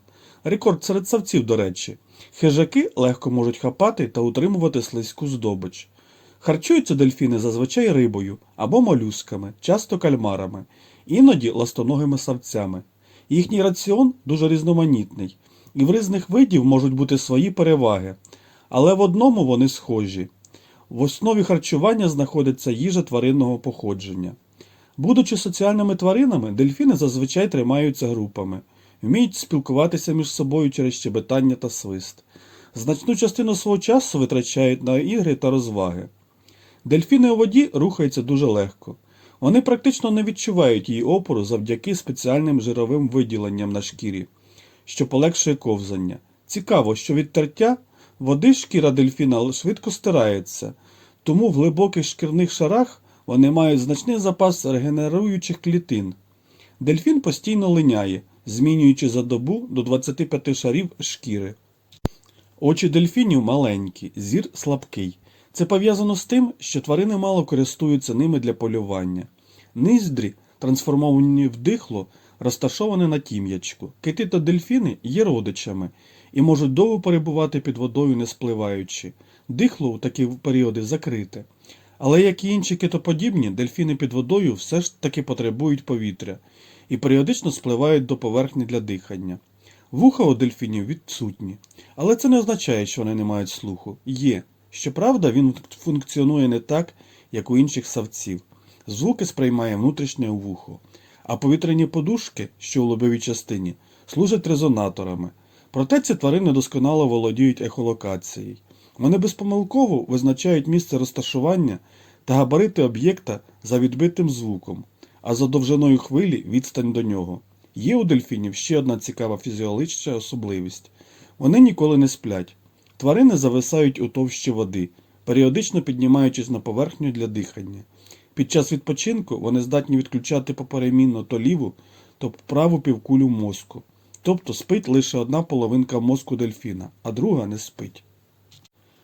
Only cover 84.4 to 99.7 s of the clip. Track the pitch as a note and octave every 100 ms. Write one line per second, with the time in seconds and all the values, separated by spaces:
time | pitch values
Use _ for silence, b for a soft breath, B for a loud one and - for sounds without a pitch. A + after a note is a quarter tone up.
84.4 | E3 G2 - E3 E3+ - D3 D3+ C3+ B2+
85.4 | A#2 A2+ D#3 C#3 - A#2+ G#2+ F#2 G2+ F#2+
86.4 | b b b b b C3 C3+ C3+ C#3+ B3
87.4 | E3 - B2 A#2 D3 D3+ B2+ C3+ A#2+ A#2+
88.4 | C3+ C3 A#2 A#2+ G#2 F#2+ - F#2+ F#2+ F2+
89.4 | _ _ b b b B2+ C4 C4 E3+ A#2
90.4 | B2+ - A2+ G#2+ G2+ D#3+ - - G#2+ -
91.4 | G2 G#2 b b b - F3 A#3 C4+ B3+
92.4 | A3 G3 - A2 G2+ - A2 A2 G#2+ G#2
93.4 | F#2+ - G#2 F#2 G#2 - C3 B2+ C#3 F#2+
94.4 | - _ _ - C#3+ D3+ A3+ B3+ D3+ B2
95.4 | C3+ - - - E3+ D3 - D3 C#3 D3+
96.4 | C3 A#2 - D3+ E3+ b b b b A2
97.4 | G2 B2 C#3+ C3+ - A#2+ G#2+ - G2+ F2+
98.4 | - b b b - G#2 F#3 A#3+ F#3 -
99.4 | C3 A#2+ A#2